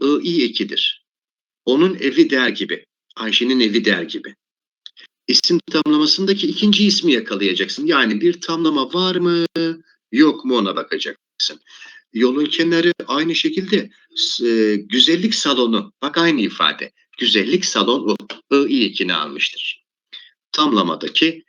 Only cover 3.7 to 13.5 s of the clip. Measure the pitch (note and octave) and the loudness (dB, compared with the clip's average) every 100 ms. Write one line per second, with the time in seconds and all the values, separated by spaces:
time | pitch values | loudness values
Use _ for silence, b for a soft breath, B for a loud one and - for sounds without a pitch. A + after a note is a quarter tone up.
3.7 | G#2+ G#2 F#2 E2 E2 - - _ _ _ | 2 0 -2 -2 -10 -12 -20 _ _ _
4.7 | _ - B B _ - - - F3 - | _ -20 B B _ 0 2 2 -2 0
5.7 | D#3+ D3+ D3+ D3+ E3+ F#3+ G3 D#3+ - G#3 | -2 2 2 2 0 0 0 -2 0 2
6.7 | F#3+ G#3 F3+ E3+ A#2+ A2+ G2+ G2 F2+ F#2+ | 4 2 2 2 0 0 -4 -2 -2 -4
7.7 | - D3+ D3 A#2 G#2+ F3 F3 - E3 D#3+ | -4 0 2 2 2 0 -2 -4 -2 0
8.7 | D3 C3 F3 F#3 F3+ F3 E3+ E3+ - E3 | 0 -2 -2 -2 0 0 0 -2 -2 -4
9.7 | E3 b b _ A2+ D#3 D3+ C3 B2 G2+ | -6 b b _ 4 4 4 0 0 0
10.7 | E2 - D#2+ - C#2 _ _ - - B | -2 -4 -6 -6 -12 _ _ -6 -6 B
11.7 | B B B _ A2 B2 C3+ D3+ D3 E3+ | B B B _ 0 0 2 -2 0 0
12.7 | E3+ F3 E3+ - C3+ D#3+ D#3+ D#3+ | 2 2 0 -4 -2 -2 -2 -2